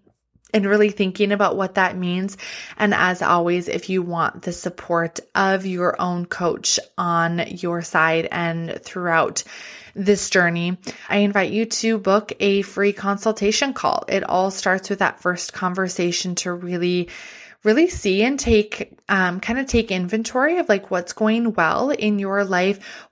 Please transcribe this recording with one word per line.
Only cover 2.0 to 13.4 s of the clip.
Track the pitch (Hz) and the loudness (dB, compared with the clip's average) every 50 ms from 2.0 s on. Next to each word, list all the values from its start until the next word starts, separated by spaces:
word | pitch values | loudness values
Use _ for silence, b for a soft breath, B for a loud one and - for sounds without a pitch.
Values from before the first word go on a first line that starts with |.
| 180 180 175 185 190 196 196 B B B B B B B B | -2 -2 -2 -2 -2 -4 -6 B B B B B B B B
And | - 185 202 202 | -2 0 0 2
as | - - 180 180 170 185 | 2 2 2 0 0 2
always, | - 175 175 170 175 175 180 170 | 2 2 2 2 2 0 0 0
if | 170 - 175 - - | -2 -4 -6 -4 -2
you | 185 185 175 | -2 -2 -2
want | 175 170 165 160 - - 180 - | -2 -2 -2 -2 -2 -4 -6 -8
the | 180 175 | -8 -8
support | - - 180 175 - - - 170 170 165 165 - - - _ - | -6 -6 -6 -8 -8 -4 -2 0 0 0 -2 -4 -10 -14 _ -2
of | - 196 190 190 190 185 | 0 2 2 2 0 -2
your | 190 185 175 175 180 - - | -4 -2 0 0 0 0 0
own | - 180 175 175 175 | -2 -2 -2 -4 -4
coach | 175 - - 180 170 - - - - - - - - _ | -6 -6 -2 -2 -2 -2 -2 -2 -2 -2 -2 -4 -6 _
on | - 180 175 170 170 165 170 170 170 165 - | -4 -2 0 2 2 2 2 0 -2 -4 -4
your | - 175 - 175 170 170 170 | -6 -6 -4 -4 -4 -4 -4
side | - - 170 160 160 160 165 160 - | 0 2 4 4 4 4 2 0 -2
and | - 175 170 170 165 165 165 165 - - - | -4 -4 -4 -2 -2 -4 -6 -6 -8 -10 -12
throughout | - - 185 175 175 165 165 151 - - - - B B B B B B B B B B | -10 -10 -6 -2 2 2 2 2 2 0 -4 -8 B B B B B B B B B B
this | - 196 190 208 190 - - | -2 2 2 2 2 2 2
journey, | - 190 175 170 170 170 170 175 180 - B B B B B B | 2 4 4 4 2 0 0 -2 -2 -4 B B B B B B
I | - 202 | 2 2
invite | 208 202 202 202 185 - | 2 2 2 2 0 0
you | - 214 233 | 0 0 0
to | 233 - - - 226 226 214 | 0 -2 0 0 0 0 2
book | 196 190 190 214 214 - - - | 2 2 2 2 2 -2 -4 0
a | 196 202 196 202 190 | 2 2 2 2 0
free | - - 190 202 202 202 | -2 -2 0 0 0 0
consultation | - - 202 202 202 - 226 214 - | 0 -2 -4 -2 0 0 -2 0 2